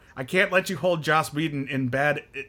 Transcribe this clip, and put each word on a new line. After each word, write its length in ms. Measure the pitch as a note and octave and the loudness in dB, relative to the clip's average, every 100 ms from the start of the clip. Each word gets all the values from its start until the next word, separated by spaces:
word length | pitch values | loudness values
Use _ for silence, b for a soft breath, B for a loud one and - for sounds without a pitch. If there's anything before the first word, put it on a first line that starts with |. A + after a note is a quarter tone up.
| b - | b -10
I 80 | |
can't 280 | C3 F#3 G3 | -2 2 2
let 180 | F3+ F#3 | 2 0
you 60 | E3+ | 0
hold 260 | F3+ E3+ | 0 0
Joss 300 | D#3 D#3 D3+ | 2 2 2
Whedon 360 | D3 D#3+ C#3+ C#3+ | -2 -2 -2 -4
in 200 | C#3 B2+ | -2 0
bad, 340 | C3 D3 C#3+ - C3+ | 2 0 0 -6 -14